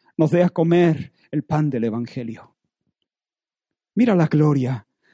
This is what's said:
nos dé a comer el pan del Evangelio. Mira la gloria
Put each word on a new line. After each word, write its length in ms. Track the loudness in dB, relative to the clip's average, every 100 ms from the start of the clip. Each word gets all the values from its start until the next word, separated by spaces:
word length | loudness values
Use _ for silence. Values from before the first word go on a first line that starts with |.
| _ -2
nos 140 | 2
dé 120 | 2
a 60 | 2
comer 640 | 0 2 4 2 0 -6 _ _
el 120 | -8
pan 260 | -4 -2 -2
del 160 | -2 -4
Evangelio. 720 | -6 -8 -10 -12 -14 -18 _ _ _ _ _ _ _ _ _ _ _ _ _ _ -2
Mira 200 | 2 2
la 120 | 2
gloria 580 | 2 2 0 -2 -6 -10 _ _